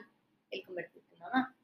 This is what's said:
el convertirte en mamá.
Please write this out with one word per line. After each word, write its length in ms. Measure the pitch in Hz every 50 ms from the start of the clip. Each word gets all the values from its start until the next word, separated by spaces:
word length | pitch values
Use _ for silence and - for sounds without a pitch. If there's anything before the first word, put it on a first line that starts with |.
| - - - _ _ _ _ _ _ -
el 120 | - - -
convertirte 480 | - - 170 160 - - - - - -
en 40 | -
mamá. 360 | - - 254 262 254 - - _